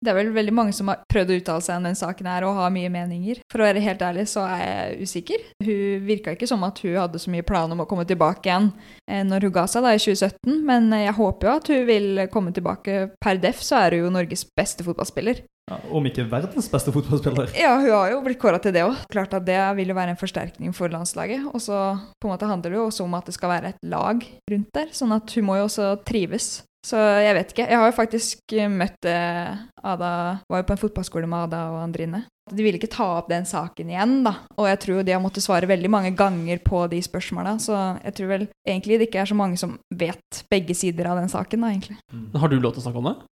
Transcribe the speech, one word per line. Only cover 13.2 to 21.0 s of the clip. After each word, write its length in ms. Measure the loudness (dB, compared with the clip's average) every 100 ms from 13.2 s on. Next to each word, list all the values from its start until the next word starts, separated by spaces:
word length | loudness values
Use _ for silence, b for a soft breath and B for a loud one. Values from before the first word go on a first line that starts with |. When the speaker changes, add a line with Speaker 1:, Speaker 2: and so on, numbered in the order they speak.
Speaker 1:
Per 160 | -2 2
def 240 | 0 -2
så 160 | 2 4
er 160 | 4 4
hun 80 |
jo 80 | 2 0
Norges 260 | 0 -4 -4 -2
beste 240 | -2 -4
fotballspiller. 560 | -6 -4 -4 -2 -2 -4 -8 _ -14
Speaker 2:
Ja, 140 | -12 -4
om 140 | 0 0
ikke 220 | -2 -2
verdens 380 | -2 -2 -4 -2
beste 220 | 0 0
fotballspiller. 600 | 0 2 0 2 0 -2 2
Speaker 1:
Ja, 140 | 4 6
hun 100 | 6
har 220 | 4 4
jo 80 | 0
blitt 160 | -2 2
kåret 240 | 2 4
til 140 | 4 4
det 80 |
også. 240 | 4 0 -4
Klart 240 | -2 -2
at 140 | -2 0
det 100 | 2 2 0
vil 80 | -2
jo 100 | -2
være 140 | -2
en 100 | -4
forsterkning 540 | -4 -6 -8 -6 -8 -4
for 160 | -4
landslaget. 560 | -4